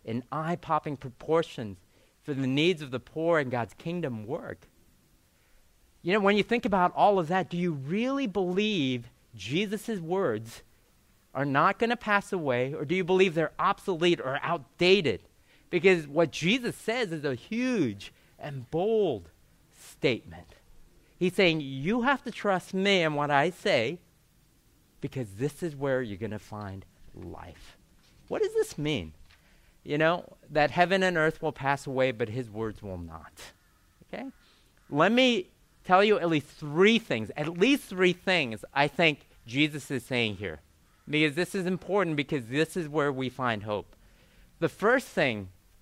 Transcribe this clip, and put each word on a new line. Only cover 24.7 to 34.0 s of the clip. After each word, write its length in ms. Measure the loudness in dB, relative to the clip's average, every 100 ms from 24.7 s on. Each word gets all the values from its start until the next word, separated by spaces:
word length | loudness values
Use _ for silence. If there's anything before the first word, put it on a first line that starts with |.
| _ _ _
because 340 | -8 -8 -8 -6
this 260 | -6 -4
is 140 | -8 -4
where 260 | -2 -2
you're 160 | -2 -6
gonna 220 | -8 -8
find 460 | -10 -12 -10 -12 -16 _ -20
life." 640 | -16 -14 -14 -18 -20 -20 -20 _ _ _ _ -8
What 120 | -2
does 120 | 0
this 240 | 0 -2 -2
mean? 360 | -2 -2 -4 -14 -20 -20 _ _ _ _
You 140 | -6 0
know, 400 | 2 2 -4 -20 -4
that 220 | 2 2
heaven 320 | 4 2 4
and 140 | 2 2
earth 240 | 0 0
will 100 | -6
pass 340 | -4 -2 -2 -2
away, 260 | 0 0
but 180 | 0 -4
his 200 | -4 -8
words 320 | -6 -8 -8
will 160 | -10 -10
not. 540 | -12 -14 -18 -20 -20 -20 _ _ _ _